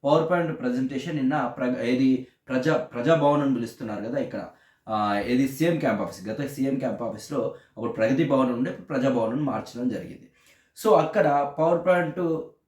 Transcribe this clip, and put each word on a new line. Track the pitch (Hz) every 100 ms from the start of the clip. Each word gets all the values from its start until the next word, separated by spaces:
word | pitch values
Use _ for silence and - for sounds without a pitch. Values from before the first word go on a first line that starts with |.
పవర్ | 139 156 160
పాయింట్ | 175 165 135
ప్రజెంటేషన్ | 123 123 131 139 165 156
నిన్న | 131 147 123 -
ప్ర-, | 127 123
ఏది | 117 127 131 127 - _ _
ప్రజా, | 131 139 156
ప్రజాభవన్ | - 120 127 165 143 147
అని | 139
పిలుస్తున్నారు | 123 113 - 113 104
కదా | 110 139
ఇక్కడ, | 123 104 - - _ _ -
ఆ, | 110 104 101 104
ఏది | 127 135
సీఎం | - 160 160
క్యాంప్ | 127 104
ఆఫీస్, | 90 90 95
గత | 110 139
సీఎం | - 135 127
క్యాంప్ | 127 107
ఆఫీస్‌లో | - - - 143 - - _ -
అప్పుడు | 113
ప్రగతి | 113 110 131
భవన్ | 151 135 127
ఉండే, | 120 131
ఇప్పుడు | - -
ప్రజాభవన్ | 135 131 123 110
అని | 127
మార్చడం | 147 107 - 113 123
జరిగింది. | 98 - - - _ _ _ _ -
So | 214
అక్కడ | 202 156 208 156 143 143 -
పవర్ | 160 175 180
పాయింట్ | 180 160 151 170 160 - _